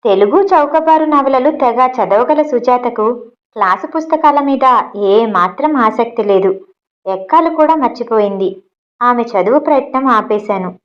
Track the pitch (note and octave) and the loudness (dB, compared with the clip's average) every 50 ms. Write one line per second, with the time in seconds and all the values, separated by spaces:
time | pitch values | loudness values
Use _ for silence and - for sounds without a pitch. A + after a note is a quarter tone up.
0 | _ A#3 G3 F#3+ G3+ G3+ B3+ F#4 G4+ G4 F#4+ D#4+ D4 C#4+ D4+ D#4+ D#4+ D#4+ D#4+ D#4 | _ 0 2 2 2 2 2 0 2 2 2 2 2 2 0 0 2 2 2 2
1 | D#4 D4+ D4+ C#4+ C4+ C4+ C4+ C4 B3+ D4 D4 - C#4 B3 A3+ A#3+ B3+ B3+ - B3 | 2 0 0 0 0 2 0 2 0 0 0 0 -2 0 2 2 0 0 0 -2
2 | G3+ F3+ G3 G#3+ B3 - D4+ D4+ D4+ D4+ C4 A#3+ A#3 - B3 B3 B3 A#3+ A#3+ - | -2 0 2 0 2 2 0 0 0 0 -2 -2 0 0 0 0 0 -4 -4 -2
3 | G#3+ A3 A#3+ A3+ - - _ _ _ _ _ A3 G#3 F#3 F#3 F#3+ - D#4 - D#4+ | -2 -2 -4 -6 -10 -20 _ _ _ _ _ -2 0 0 0 -2 -4 -6 -6 -6
4 | D#4 D#4+ E4 D#4 D#4+ D4 C#4+ C#4+ C#4 C#4 C#4 B3 C4+ C4 B3 A3 - - - G#3 | -2 -2 -2 2 2 2 2 2 0 0 0 2 2 2 2 2 0 -4 -6 -2
5 | G#3 G3 G3 A3 A#3 A3+ G3+ F#3 F3 F#3 F#3 - C#4 D#4 D4+ C4+ A#3 A3 - B3+ | 0 2 2 2 2 2 0 0 0 0 -2 -2 -2 -2 0 2 0 0 0 0
6 | A#3 A#3 - - G#3 G3+ G3 F#3+ F#3+ G3 G3 - - _ _ _ _ _ _ _ | -4 -2 -2 -4 0 0 2 2 2 0 -2 -4 -8 _ _ _ _ _ _ _
7 | _ F#3+ F#3+ F#3+ F#3+ - D#4 E4 D#4+ E4 D#4+ D#4 D#4 D4+ D#4+ D#4+ C4 A#3 - - | _ -8 -8 -8 -4 2 2 2 2 2 0 0 2 2 2 0 0 -4 -4 -6
8 | A#3 - A#3 A3 G#3 G3+ G3 G3 F#3+ F#3 F#3 - _ _ _ _ _ _ _ _ | -6 -2 0 0 0 0 -2 -4 -4 -4 -6 -8 _ _ _ _ _ _ _ _
9 | A#3+ B3 B3 A#3+ A#3 A#3 - G3 F3+ G3+ B3 D4+ D4 E4 D4+ C4+ C4+ C#4 - C4 | 0 0 0 0 -2 -2 -2 -2 0 2 0 0 2 2 0 0 0 -2 -6 -2
10 | C4+ C4 A#3+ G#3+ G#3 - G#3+ G#3 G#3 G#3+ G3+ F#3+ F#3 F3+ F3+ _ | 0 2 0 0 0 -2 -4 -4 -2 -4 -6 -6 -6 -8 -12 _